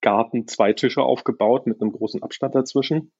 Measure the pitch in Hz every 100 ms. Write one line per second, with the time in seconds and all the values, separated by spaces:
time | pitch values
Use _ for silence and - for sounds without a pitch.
0 | - 104 113 120 113 - 104 107 127 -
1 | 131 127 - 107 107 127 - - 110 -
2 | 110 123 123 - 135 135 131 139 135 156
3 | 156 _